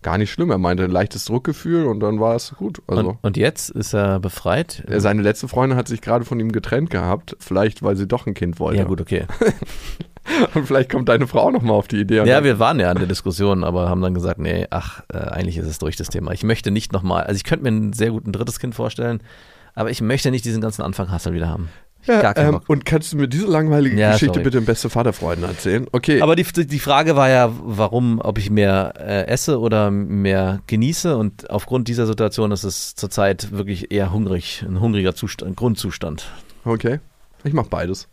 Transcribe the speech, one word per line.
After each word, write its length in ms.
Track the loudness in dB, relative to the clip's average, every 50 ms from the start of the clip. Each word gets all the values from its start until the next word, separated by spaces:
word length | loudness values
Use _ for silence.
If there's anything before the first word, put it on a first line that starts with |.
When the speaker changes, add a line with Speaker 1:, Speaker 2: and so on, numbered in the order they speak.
| -4
Speaker 1:
Gar 160 | -2 0 0
nicht 120 | 0 -2
schlimm. 200 | 0 -2 0 0
Er 80 | 2 2
meinte, 260 | 2 2 2 2 2
ein 60 | 2
leichtes 340 | 2 0 0 0 -2 -8 -8
Druckgefühl 640 | -4 -4 -2 -2 -2 -6 -4 -4 0 0 2 2
und 140 | 2 0 0
dann 200 | 0 0 0 2
war 160 | 2 2 2
es 180 | 0 -2 -8 -12 -8
gut. 240 | -8 -8 -8 -10 _
Also 220 | -2 0 0 0 0 -2
Speaker 2:
Und, 60 | -2 -2
und 140 | -2 0 2
jetzt 320 | 0 0 0 -2 -10 -8
ist 240 | -6 -6 -6 -2 0
er 260 | 0 2 2 0 0
befreit? 640 | -2 -4 -8 -4 -2 -2 0 0 -2 -4 -8 -16 -8
Speaker 1:
Er, 140 | -4 -2 2
seine 220 | 2 2 2 4 2
letzte 260 | 2 0 0 -4 -4
Freundin 300 | 0 0 2 2 2 0
hat 100 | 0 -2
sich 140 | -4 -8 -2
gerade 240 | 0 0 0 0
von 120 | 0 -2 -2
ihm 140 | -2 0 -2
getrennt 380 | -2 -2 0 -2 -2 -2 0
gehabt, 440 | -2 -2 0 0 -2 -2 -4 -10 -18 -16
vielleicht, 420 | -8 -2 0 2 2 2 0 -2 -2
weil 140 | -2 0
sie 100 | 0 0
doch 200 | -2 -2 -2 -2
ein 80 | -4 -4
Kind 260 | -4 -4 -4 -4 -2
wollte. 200 | -2 0 2 2
Speaker 2:
Ja, 40 | 2
gut, 160 | 0 0 -4
okay. 240 | -2 -2 -2 -4 -2 -4
Speaker 1:
<laughs> 40 | -2 0 2 2 2 0 -6 -10 -10 -10 -8 -8 -10 -10 -10 -16 -16 -18 -8 -4 2 2 2 2 2
Und 120 | -2 0
vielleicht 240 | 2 2 2 2 2
kommt 180 | 0 -2 2 4
deine 200 | 4 4 4 2
Frau 240 | 2 2 2 4 2
nochmal 240 | 2 2 2 2
auf 100 | 2 2
die 140 | 0 -2 -2
Idee. 180 | 0 2 4 4
Und 80 | 6
Speaker 2:
Ja, 100 | 6 6
Speaker 1:
dann 80 | 6 6
Speaker 2:
wir 140 | 4 4 4
waren 220 | 4 2 4 4
ja 100 | 2 2
in 80 | 2 2
der 80 | 0
Diskussion, 560 | -2 -2 -4 -4 -6 -2 0 2 2 2 2 0
aber 260 | 0 0 0 0 2
haben 120 | 2 2 0
dann 100 | 0 0
gesagt, 280 | 0 -2 -2 -4 -2
nee, 260 | -2 -2 -2 -2 -2 -4
ach, 320 | -4 -6 -6 -8 -12 -16 -16 _ -8
äh, 60 | -8
eigentlich 380 | -8 -6 -6 -4 -4 -4 -4
ist 120 | -4 -6 -6
es 100 | -6 -6
durch 160 | -6 -6 -4
das 140 | -6 -8 -6
Thema. 240 | -4 -6 -4 -4 -6
Ich 100 | -4 0
möchte 300 | 0 0 0 0 -2 -2
nicht 200 | -2 -2 -2 -4
nochmal, 300 | -4 -2 0 0 0 0
also 120 | -2 -4
ich 80 | -6 -2
könnte 180 | -2 -2 0 0
mir 80 | 0
ein 220 | 0 0 0 -2 -2
sehr 180 | 0 -2 0
guten 220 | 0 -4 -6 -6 -6
drittes 260 | -4 -4 -6 -6 -8
Kind 160 | -8 -8 -6
vorstellen, 460 | -6 -6 -6 -4 -4 -4 -4 -4 -4 -8 -12 -20 -20 -20 -20 -20 -20 -20 -20 _
aber 140 | -6 -4 -4 -2
ich 80 | -2 -2
möchte 300 | 0 0 0 0 0 -2
nicht 120 | -2 -2
diesen 160 | -2 -4 -2
ganzen 220 | -2 -4 -4 -4 -6
Anfang-Hassel 500 | -6 -4 -4 -4 -4 -4 -4 -2 -2 -4
wieder 160 | -2 -2 -2
haben. 200 | -4 -4 -6 -8 -10 -16 -20 _ _ _ -2
Ich 60 | 2
hab 80 | 2
Speaker 1:
Ja, 60 | 4 4
Speaker 2:
gar 120 | 4 4
keinen 120 | 4 4
Speaker 1:
ähm, 60 | 4 2
Speaker 2:
Bock. 100 | 0 0
Speaker 1:
und 180 | 0 0 0 2
kannst 280 | 0 0 0 0 -2 -2
du 60 | 0
mir 100 | 0 0
diese 180 | 0 -2 0
langweilige 500 | 2 2 2 4 4 4 4 4 4 4
Speaker 2:
Ja, 180 | 4 4 4 4
Speaker 1:
Geschichte 200 | 4 4 4 2
Speaker 2:
sorry. 80 | 2 0
Speaker 1:
bitte 140 | 2 2 2
in 60 | 2
beste 260 | 2 0 0 0 -4
Vaterfreuden 540 | 0 0 2 2 0 0 -2 -4 -2 -2 -4
erzählen? 420 | -6 -6 -4 -2 0 0 0 -2 0 -2
Okay. 280 | -2 2 4 4 4
Speaker 2:
Aber 140 | 6 4 4
die, 80 | 4 2
die 340 | 0 0 -2 -2 0 -2 -4
Frage 340 | 0 2 2 4 4 4 4
war 140 | 6 6 6
ja, 220 | 6 6 6 4 2 -2 -8
warum, 580 | -6 0 0 0 2 2 2 2 2 2 2
ob 160 | 0 -2 -2 -2
ich 120 | 0 2
mehr, 440 | 4 4 4 4 4 2 2 -2 -4 -10
äh, 280 | -6 -4 -2 -2 0 0
esse 320 | -2 -2 0 0 0 2
oder 320 | 2 2 2 4 2 2 2
mehr 680 | 0 -2 -2 0 0 2 4 4 4 2 2 0 -4 -4
genieße 500 | -2 0 2 2 2 0 0 0 0 2
und 320 | 2 0 -2 -2 -6 -14 -6
aufgrund 360 | -6 -6 -4 0 -2 -2 0
dieser 200 | 0 0 0 0
Situation 440 | 0 2 2 0 0 2 0 0 0
ist 140 | 0 -2 -4
es 320 | -6 -6 -6 -8 -10 -10
zurzeit 560 | -8 -8 -6 0 2 2 2 2 0 -4 -8 -4
wirklich 400 | -6 -4 -4 -4 -6 -6 -2 0
eher 200 | 0 0 0 0
hungrig, 520 | 0 0 0 0 -2 -4 -6 -10 -10 -8 -4
ein 120 | -2 0
hungriger 340 | 2 2 2 2 2 0 0
Zustand, 380 | -2 -6 -8 -8 -8 -8 -8 -6
ein 20 |
Grundzustand. 800 | -2 0 0 0 0 -2 -8 -6 -6 -6 -6 -6 -8 -10 -14 -16 -16 -18 -20 -20 -10 -4
Speaker 1:
Okay, 340 | -2 -2 0 0 -2 -2 -2 -6 -12 _ _ -20 _ -20 _ -6
ich 80 | -2 -2
mach 160 | -2 -2 -2
beides. 400 | -4 -4 -4 -4 -6 -6 -8 _